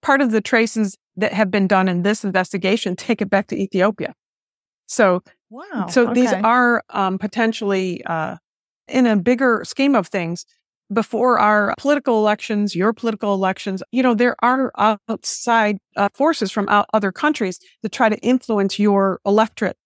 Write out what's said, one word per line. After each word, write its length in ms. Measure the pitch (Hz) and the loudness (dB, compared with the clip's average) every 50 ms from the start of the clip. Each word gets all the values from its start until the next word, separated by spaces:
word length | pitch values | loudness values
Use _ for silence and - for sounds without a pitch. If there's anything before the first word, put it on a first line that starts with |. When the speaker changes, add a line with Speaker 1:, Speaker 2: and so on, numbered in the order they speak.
Speaker 1:
part 200 | - - 277 269 | 2 2 2 2
of 100 | 294 247 | 2 2
the 100 | 220 226 | 0 -2
tracings 540 | 208 - - 233 220 226 - 226 214 196 - _ _ _ _ - | -2 2 2 2 2 0 0 -2 -2 -2 -4 _ _ _ _ -4
that 160 | 196 214 - | -4 -2 0
have 160 | 190 220 190 | 0 -2 0
been 160 | 185 208 196 185 | 2 0 2 2
done 200 | 208 190 185 190 | 2 2 2 2
in 140 | 180 175 175 | 0 0 0
this 200 | 196 214 - - | 0 -2 -2 -4
investigation 720 | 202 180 190 185 - - 196 170 185 196 233 - 196 180 | -2 -2 -2 -2 -2 -4 -4 -2 0 0 0 -2 -4 -6
take 260 | - - - 240 - | -8 -4 -4 -2 -2
it 80 | 214 196 | -2 0
back 180 | - 196 196 _ | 0 -2 -2 _
to 80 | - | -4
Ethiopia. 580 | - 196 190 - 190 180 208 214 - 220 - - _ _ _ _ _ _ _ _ _ _ _ _ _ _ _ | -6 -6 -4 0 0 0 0 0 -2 -8 -10 -10 _ _ _ _ _ _ _ _ _ _ _ _ _ _ _
So, 340 | - - 233 190 180 180 _ _ _ _ _ _ | 0 2 4 4 4 2 _ _ _ _ _ _
Speaker 2:
Wow, 380 | 214 247 320 415 370 247 190 175 | -20 -20 -18 -10 -6 -6 -6 -2
Speaker 1:
so 260 | - 262 240 233 233 | 2 2 2 2 2
these 180 | 247 254 240 202 | 2 2 2 0
Speaker 2:
okay. 80 | 185 | 0
Speaker 1:
are, 420 | 202 220 233 247 247 240 240 226 - _ | 2 2 2 4 4 2 2 0 -2 _
um, 280 | - - 196 190 185 190 | -4 -4 -2 -2 -2 -4
potentially, 840 | - 208 - - 233 226 220 - 226 202 196 190 190 185 175 - - | -6 -6 -4 0 -2 0 -2 -2 -2 -2 -2 0 -2 -2 -4 -6 -6
uh, 320 | - 170 160 156 160 - - _ _ _ _ _ _ _ _ _ _ | -6 -6 -4 -4 -6 -8 -12 _ _ _ _ _ _ _ _ _ _
in 180 | - 254 254 | 0 2 2
a 100 | 240 220 | 4 2
bigger 460 | 202 175 233 254 240 269 254 233 202 - | 2 2 2 0 2 2 0 0 0 -2
scheme 300 | - - - 269 285 285 | -8 -4 0 0 2 2
of 120 | 233 185 - | 2 0 0
things, 380 | - 196 170 165 170 180 - _ _ _ _ _ _ _ _ _ 202 | -4 -6 -4 -4 -6 -8 -10 _ _ _ _ _ _ _ _ _ -4
before 460 | 208 214 - - 220 226 254 247 - | -4 -4 -2 -2 0 2 2 2 4
our 340 | - 208 214 208 208 202 - - | 4 4 4 2 2 0 -2 -4
political 400 | - 277 294 294 277 - 240 220 | 0 0 0 0 0 0 0 2
elections, 560 | 214 214 208 208 - - 220 208 208 202 - | 2 2 0 -2 -4 -6 -2 -2 -2 -2 -2
your 180 | 170 180 214 233 | 0 0 -2 -2
political 400 | - - 233 220 214 - 202 202 | -2 -4 -4 -4 -4 -2 -2 -2
elections, 480 | 196 196 185 190 - - 208 190 190 - _ | 0 0 -2 -2 -4 -6 -8 -8 -8 -8 _
you 120 | - 247 262 | -2 0 2
know, 100 | 262 240 | 2 2
there 220 | 208 247 247 - - - | 2 2 0 0 0 0
are 280 | 240 254 262 269 - - - 202 214 220 202 _ - | 0 2 2 0 -4 -2 0 2 2 2 0 _ -8
outside, 680 | 226 - _ - - - - - 233 226 220 208 208 190 _ _ _ | -8 -6 _ -8 -8 -6 -2 0 2 2 2 2 0 -4 _ _ _
uh, 140 | - 202 202 _ | -2 -2 -2 _
forces 380 | - 269 311 330 - 220 190 | 0 0 0 2 0 -2 -4
from 160 | - 220 196 - | -2 -4 -2 2
out, 160 | - 208 - - - | 2 0 0 2 0
other 180 | 220 202 196 | 0 0 0
countries 480 | 180 - - 294 311 - 233 185 180 - _ - _ _ | -4 -2 -2 -2 0 0 -2 -4 -4 -8 _ -20 _ _
that 100 | - 220 | -10 -10
try 180 | - - 254 220 | -2 0 2 2
to 80 | 214 - | 2 0
influence 580 | - 226 254 254 - - 226 208 196 196 - - | 0 0 0 0 0 -2 -2 0 0 0 0 0
your 420 | 208 208 202 196 196 196 185 - _ | 2 2 4 4 2 0 -2 -2 _
electorate 520 | 202 202 208 220 220 _ - 220 190 - _ _ | 0 2 2 2 2 _ -4 -4 -4 -4 _ _